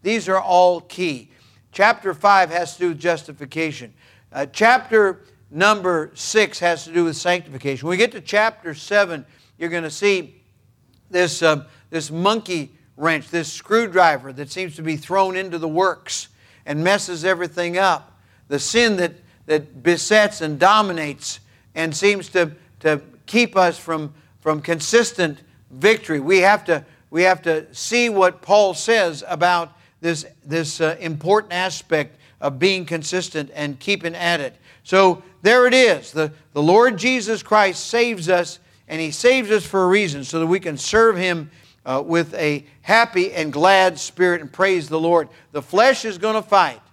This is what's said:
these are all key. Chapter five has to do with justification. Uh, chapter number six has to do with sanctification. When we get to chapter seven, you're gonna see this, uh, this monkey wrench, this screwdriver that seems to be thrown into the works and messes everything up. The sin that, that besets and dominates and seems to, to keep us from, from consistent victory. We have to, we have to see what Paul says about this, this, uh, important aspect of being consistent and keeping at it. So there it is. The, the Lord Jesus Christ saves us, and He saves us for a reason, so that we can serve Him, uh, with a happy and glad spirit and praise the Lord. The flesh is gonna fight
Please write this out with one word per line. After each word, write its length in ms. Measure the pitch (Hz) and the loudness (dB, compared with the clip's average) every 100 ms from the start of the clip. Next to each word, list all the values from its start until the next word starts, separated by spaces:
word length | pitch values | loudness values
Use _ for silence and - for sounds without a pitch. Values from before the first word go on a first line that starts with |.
these 260 | 185 226 175 | -2 -4 -2
are 120 | 190 | -2
all 420 | 185 180 180 175 | 2 4 4 2
key. 480 | - - 175 135 107 _ _ _ _ | -8 -6 -6 -6 -12 _ _ _ _
Chapter 440 | - 208 233 196 151 | 2 2 2 -4 -2
five 340 | 208 196 175 | 2 4 2
has 240 | 170 170 | -2 -6
to 60 | - | -4
do 100 | 175 | -4
with 100 | 151 | -2
justification. 920 | 170 165 - 143 139 156 160 139 120 _ _ _ _ | -2 -4 -6 -18 -12 -6 -6 -6 -16 _ _ _ _
Uh, 140 | 139 143 | -10 -10
chapter 720 | - 220 254 - 220 202 185 _ _ _ | 2 4 4 2 2 2 0 _ _ _
number 600 | 147 196 214 185 170 156 - | 2 2 2 0 -2 -4 -10
six 420 | - 220 208 - | -2 0 0 0
has 240 | 175 165 160 | -2 -2 -4
to 60 | |
do 140 | 165 170 | -2 -2
with 100 | 156 | -2
sanctification. 720 | 180 180 165 135 139 135 151 | -2 -2 -4 -10 -8 -6 -6
When 40 | |
we 60 | 180 | 0
get 140 | 240 | 0
to 80 | 233 | -2
chapter 520 | 147 208 220 220 170 | -4 0 0 -2 -14
seven, 500 | 151 - 208 196 160 127 _ _ _ | -14 -2 0 0 -4 -14 _ _ _
you're 100 | 170 | -6
gonna 220 | 170 160 | -6 -8
see 440 | 151 202 196 160 _ _ _ _ _ _ _ _ | -2 0 0 -4 _ _ _ _ _ _ _ _
this, 320 | 180 175 151 | -2 -2 0
uh, 220 | 165 151 - _ _ | 0 0 -4 _ _
this 180 | 165 151 | -10 -8
monkey 640 | 160 190 226 214 175 131 _ _ - | -2 -2 -2 -4 -8 -8 _ _ -6
wrench, 320 | 156 160 - | -2 -2 -4
this 240 | 170 151 | -6 -6
screwdriver 800 | - - 220 226 180 170 143 131 | -12 -2 0 2 4 4 4 -8
that 160 | 131 147 | -14 -12
seems 260 | - 185 151 | -10 -10 -8
to 40 | |
be 160 | 160 151 | -8 -8
thrown 380 | - 190 190 185 | -4 0 0 -2
into 240 | 190 170 | -6 -6
the 80 | 160 | -4
works 640 | 156 190 160 - - - _ _ _ - | 0 0 -2 -10 -12 -12 _ _ _ -8
and 180 | 147 | -2
messes 400 | 170 202 196 175 | 2 0 0 -6
everything 540 | 175 180 175 156 175 175 | -2 -2 -4 -6 -4 0
up. 420 | 196 156 - _ _ _ _ | 0 0 -6 _ _ _ _
The 120 | 143 | -6
sin 380 | - 226 233 196 | -2 0 2 0
that, 160 | 175 170 _ _ - | -2 -6 _ _ -2
that 380 | 156 147 135 | -2 -2 -4
besets 580 | 170 170 - 214 208 208 | 0 0 2 2 2 -2
and 160 | 156 147 | -8 2
dominates 800 | 180 214 202 170 151 135 - - _ _ _ 160 | 4 4 2 -4 -8 -10 -14 -16 _ _ _ -6
and 200 | 160 151 | -6 0
seems 340 | 202 202 - | 0 0 -2
to, 220 | 185 165 151 _ _ | -2 -2 -4 _ _
to 220 | 156 151 - _ - | 0 0 -4 _ -2
keep 300 | 220 240 196 | 0 2 2
us 220 | 180 165 | 2 0
from, 360 | - 160 151 - _ _ | -6 -6 -6 -14 _ _
from 200 | 156 156 | -4 -4
consistent 800 | 151 165 - 226 233 - 170 147 _ _ _ | -2 -4 2 2 2 -2 -4 -4 _ _ _
victory. 480 | 131 185 220 - 156 | 0 2 2 -2 -4
We 200 | 139 190 | 2 4
have 260 | 185 208 - | 4 2 0
to, 200 | 156 - _ _ | -2 -4 _ _
we 140 | 160 | 0
have 180 | 185 180 | 2 2
to 300 | 170 156 151 | 0 -4 -4
see 360 | - - 240 240 | -14 -4 0 0
what 320 | 202 185 180 | 2 2 2
Paul 320 | - 208 196 | 2 4 4
says 500 | 165 - 226 180 147 - | 0 0 0 0 -4 -10
about 480 | 165 175 175 165 _ _ _ | -2 0 0 -2 _ _ _
this, 240 | 165 160 - _ 143 | -6 -6 -8 _ -6
this, 340 | 160 156 - | -6 -6 -2
uh, 160 | 160 165 | -2 -2
important 540 | 170 151 156 208 214 | -8 -8 0 0 0
aspect 640 | 175 185 151 - 160 147 _ _ _ | -4 -4 -6 -4 -2 -2 _ _ _
of 180 | 143 131 | -6 0
being 260 | 180 190 175 | 0 0 -4
consistent 680 | 170 151 180 175 156 143 | -8 -6 -6 -6 -8 -10
and 260 | - 147 135 | -8 -10 -8
keeping 360 | - 196 165 170 | -6 -4 -4 -4
at 240 | 175 170 | -2 -2
it. 160 | 135 _ _ _ | -4 _ _ _
So 400 | - 185 190 175 - _ | 0 4 4 2 -8 _
there 260 | 185 247 247 | 4 6 6
it 60 | |
is. 380 | 254 247 156 120 | 6 4 2 -4
The, 200 | 151 156 151 _ | -4 -6 -6 _
the 80 | 143 | -2
Lord 360 | 151 196 247 202 | 4 6 4 2
Jesus 460 | 220 254 202 220 | -2 -2 -4 -6
Christ 440 | - 214 196 175 - | 0 2 2 -2 -4
saves 420 | 233 240 214 165 | -2 0 -2 0
us, 300 | 180 170 - _ _ _ | 0 -2 -10 _ _ _
and 120 | 160 | -8
He 120 | 160 | -8
saves 400 | 147 240 262 214 | 0 2 2 2
us 140 | 214 - | -2 0
for 180 | 196 | 0
a 40 | 185 | 2
reason, 360 | 196 196 143 | 2 0 -6
so 160 | 135 165 | -6 -4
that 80 | 165 | -2
we 120 | 185 | -2
can 180 | 175 143 | -4 -8
serve 400 | - 214 226 185 | -2 2 2 2
Him, 340 | 185 170 151 _ _ _ 131 | -2 -4 -8 _ _ _ -6
uh, 160 | 131 165 | -6 0
with 280 | 170 160 | -2 -2
a 320 | - 151 147 - _ | -2 -2 -4 -8 _
happy 520 | - 220 233 185 185 | 0 2 2 0 -2
and 180 | 180 156 | -4 -6
glad 480 | 139 175 190 185 156 | 2 4 6 4 0
spirit 420 | - - 180 175 | -14 0 0 0
and 100 | 147 | -6
praise 380 | - 190 185 143 | -2 0 0 -2
the 100 | 160 | -4
Lord. 280 | 165 170 143 - _ | 2 0 0 -12 _
The 100 | 147 | -12
flesh 440 | 127 190 247 262 226 | -2 2 4 2 -4
is 120 | 185 | -6
gonna 240 | 214 220 | -4 -4
fight 400 | - 202 165 113 _ | 0 2 2 -2 _